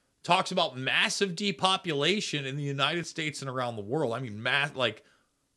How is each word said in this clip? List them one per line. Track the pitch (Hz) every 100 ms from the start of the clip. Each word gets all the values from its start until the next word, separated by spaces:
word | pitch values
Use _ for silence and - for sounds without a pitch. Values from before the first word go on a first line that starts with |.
| _ _
talks | - 185 185
about | 185 160 127
massive | 131 147 185 - 196 165
depopulation | 202 - 190 190 175 143 147 208 - 147 135
in | 143
the |
United | 143 139 139 170 160
States | - 156 143
and | 135
around | 131 123 113
the |
world. | 101 147 127
I | 117
mean, | 131 104
mass, | 123 139 143
like, | 127 120 - - _ _ _ _